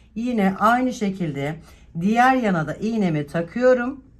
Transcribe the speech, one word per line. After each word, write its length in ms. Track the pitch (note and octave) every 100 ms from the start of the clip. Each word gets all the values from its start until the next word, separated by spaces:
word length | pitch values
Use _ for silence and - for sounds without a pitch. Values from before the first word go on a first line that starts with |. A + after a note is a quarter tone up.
| _ G#3+
Yine 400 | A#3+ A#3 F#3+ G3
aynı 340 | G#3 A#3+ B3+
şekilde 600 | - G3+ F#3+ E3 C3+ C#3+ D#3+ - - - E3
diğer 340 | F3+ A3+ B3+ C4
yana 320 | A3 F3+ D3
da 80 | -
iğnemi 520 | G#3+ A3+ F#3 D3+ D3
takıyorum. 760 | E3 E3+ A#3 B3+ B3 B3 - - -